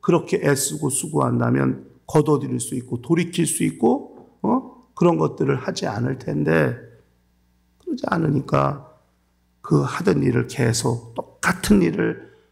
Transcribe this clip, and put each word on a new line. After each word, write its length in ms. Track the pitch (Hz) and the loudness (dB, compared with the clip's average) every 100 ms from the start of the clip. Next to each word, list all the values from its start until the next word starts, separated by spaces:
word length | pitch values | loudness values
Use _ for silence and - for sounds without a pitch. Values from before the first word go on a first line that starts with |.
그렇게 400 | - 165 - 151 | 2 2 2 0
애쓰고 460 | 135 139 - 151 147 | 2 0 -2 -4 -4
수고한다면 1000 | - 131 147 127 - 120 131 - 131 - _ - | -4 -4 -2 0 0 2 2 0 -2 -10 _ 0
걷어들일 540 | 156 151 147 135 123 | 2 4 0 0 -6
수 160 | - 127 | -6 -8
있고 260 | 120 120 | -8 -6
돌이킬 440 | - 165 175 170 160 | 0 0 0 -2 -2
수 180 | - | 0
있고, 760 | 156 - 226 262 - - - _ | -2 0 0 0 -4 -20 -20 _
어? 460 | 202 254 - - _ - | -2 -2 -4 -18 _ 0
그런 220 | 175 165 | 2 2
것들을 380 | 151 - 139 139 | 0 0 -2 -2
하지 320 | - - 170 | -4 -6 -6
않을 320 | 107 123 131 | -4 -4 -4
텐데 560 | - 151 147 160 135 117 - - _ _ _ _ _ _ _ _ | -4 -2 2 2 2 -2 -12 -20 _ _ _ _ _ _ _ _
그러지 240 | 370 262 - | -10 -4 0
않으니까 840 | 175 160 151 139 139 139 143 - _ _ _ _ _ _ _ | 2 2 0 2 2 2 -2 -10 _ _ _ _ _ _ _
그 200 | - 147 | 0 2
하던 420 | 135 - 185 151 | 2 -2 0 2
일을 240 | 135 123 123 | 2 0 -2
계속 640 | - 123 117 123 120 - - | 0 0 0 0 -2 -6 -14
똑같은 640 | - _ - 180 - 202 | -14 _ -2 0 2 4
일을 480 | 170 160 165 - - - _ | 4 0 -2 -4 -12 -20 _